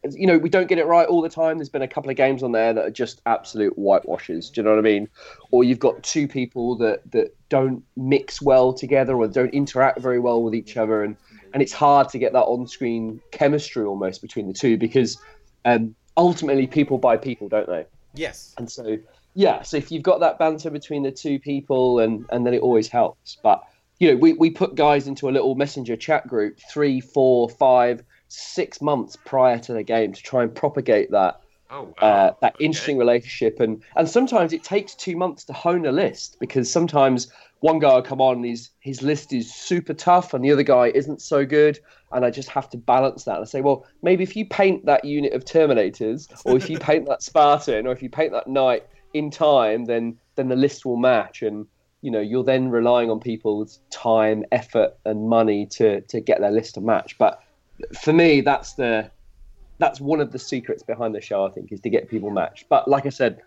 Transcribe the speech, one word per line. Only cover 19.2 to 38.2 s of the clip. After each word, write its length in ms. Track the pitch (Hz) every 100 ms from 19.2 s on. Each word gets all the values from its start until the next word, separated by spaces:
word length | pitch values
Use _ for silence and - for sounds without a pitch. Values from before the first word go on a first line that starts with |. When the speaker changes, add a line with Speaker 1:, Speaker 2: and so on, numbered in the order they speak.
| _
Speaker 1:
yeah, 280 | 185 190 -
so 140 | - 151
if 160 | 139
you've 120 | 160
got 180 | 180 185
that 180 | 165 -
banter 300 | 160 156 165
between 340 | 147 - 147
the 80 | 135
two 260 | 135 156 139
people, 600 | 143 139 - 131 127 123
and, 260 | 113 110 117
and 160 | 123 120
then 80 |
it 80 | 120
always 260 | 123 117 104
helps. 480 | 120 101 - - -
But, 180 | 110 98 - _ _ _
you 100 | 170
know, 60 | 127
we, 140 | 165
we 160 | 160 165
put 260 | 160 185 -
guys 320 | 147 143 139
into 200 | 135 139
a 40 |
little 240 | 135 127 135
messenger 420 | 143 147 120 113
chat 280 | - 151 123
group 300 | 117 104 - _
three, 300 | 147 147 131
four, 480 | 127 143 131 127 117
five, 540 | - 135 127 120 123 _ _ _
six 520 | - - - 170 -
months 360 | 147 139 107 - -
prior 340 | 135 127 117
to 140 | 117
the 100 | 117
game 300 | 101 113 107
to 80 | -
try 220 | - 131
and 100 | 117
propagate 580 | 113 147 143 131 107 92
that, 300 | 101 92 - _ _ _
Speaker 3:
Oh, 240 | 139 110 -
wow. 60 | 110
Speaker 1:
uh, 260 | 101 95 -
that 140 | 120 -
Speaker 3:
Okay. 100 | 156
Speaker 1:
interesting 320 | 151 - 139
relationship. 640 | 120 120 - - 113 -
And, 220 | 113 110 _ -
and 100 | 165
sometimes 460 | 233 254 233 165
it 100 | 160
takes 320 | - 196 196 -
two 220 | - 170
months 260 | 180 - -
to 80 |
hone 320 | 135 170 180 156
a 60 |
list, 460 | 143 175 - - _
because 320 | - 135 120
sometimes 580 | 175 170 151 135 127 - _ _ _
one 180 | 160 160
guy 140 | 147 127
will 60 |
come 200 | 123 131